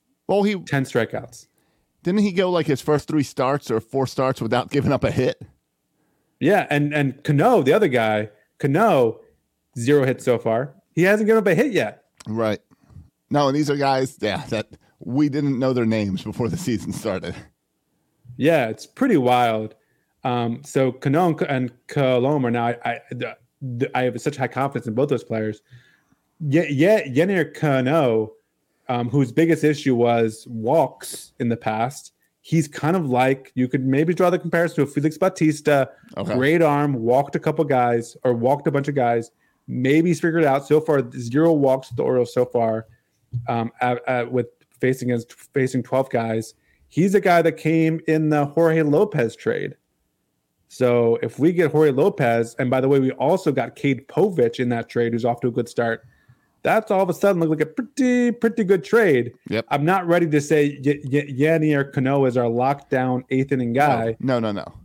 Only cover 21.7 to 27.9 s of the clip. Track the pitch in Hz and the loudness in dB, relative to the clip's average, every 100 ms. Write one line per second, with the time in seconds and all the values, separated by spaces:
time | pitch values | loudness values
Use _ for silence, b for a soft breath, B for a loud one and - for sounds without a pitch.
21.7 | - - 147 131 127 131 147 123 120 117 | -8 -8 -2 2 2 2 0 0 0 -2
22.7 | 120 120 120 - 127 120 - _ _ 131 | -4 -6 -8 -10 -12 -12 -14 _ _ -12
23.7 | 120 131 127 127 117 151 127 127 127 139 | -6 -4 -2 -2 -2 -6 -4 -6 -4 -4
24.7 | - 120 110 139 120 - 113 107 104 b | -4 -4 -2 0 -2 -4 -6 -6 -8 b
25.7 | 120 b b b b _ _ 151 151 151 | -20 b b b b _ _ 0 0 0
26.7 | 139 175 214 139 127 185 190 143 - 156 | 2 4 4 2 0 0 0 -2 -2 0
27.7 | 131 127 | 0 2